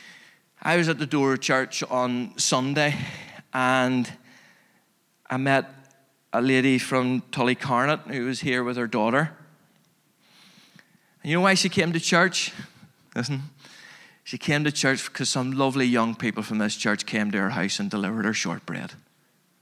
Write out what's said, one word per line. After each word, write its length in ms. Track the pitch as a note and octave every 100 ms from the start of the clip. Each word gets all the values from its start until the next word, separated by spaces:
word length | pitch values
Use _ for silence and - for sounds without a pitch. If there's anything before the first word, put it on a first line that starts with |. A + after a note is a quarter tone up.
| - - - _ _ _
I 160 | - F3
was 120 | E3
at 80 | D3
the 80 | C3
door 280 | D3 C3+
of 80 | C3
church 420 | - C3 B2+ -
on 500 | - B2+ B2 B2 A#2 -
Sunday, 580 | - C3 C3 C#3+ D3 C#3 - - - - -
and 580 | C3 B2+ C3 B2+ B2+ A#2 - - - - _ _ _ _ _ _ _ -
I 80 | C3
met 320 | C#3 C3+ C3 - - _ _ _ _
a 100 | A2+
lady 380 | B2+ C3 C3 B2+
from 420 | - C3 B2+ B2+ -
Tullycarnet 800 | - B2 B2 C#3 A#2+ C#3 D3+ -
who 140 | C3 B2
was 140 | B2
here 240 | C#3+ B2+
with 140 | B2 B2
her 100 | A#2
daughter. 500 | A#2 A2 C3 D#3 - - _ _ _ _ _ _ _ _ _ - - - - - _ _ _
And 60 | -
you 80 | E3+
know 40 |
why 120 | F#3+
she 160 | F#3+ F#3
came 240 | F#3+ F3
to 60 | E3
church? 500 | - E3+ F#3 - - - - - - _ _ A#2+
Listen, 280 | A#2+ C3+ D3 - - - - - - _ -
she 120 | B2
came 280 | - D3 D3+
to 60 |
church 400 | D3 C3+ C3 -
'cause 160 | - C3
some 220 | C#3 B2+
lovely 340 | C3+ C3+ C3+ B2+
young 300 | A#2+ A2+ G#2+
people 280 | A#2 G#2
from 140 | G#2+ G#2+
this 180 | G#2+ -
church 300 | A2+ G#2 -
came 260 | A2 G#2
to 60 | G2
her 140 | G2
house 280 | G#2 G2 -
and 100 | G2+
delivered 360 | G#2+ G2 A2+ G#2
her 80 |
shortbread. 600 | A2 F#2 E2+ - - G#2+ - _ _ _ _ _ _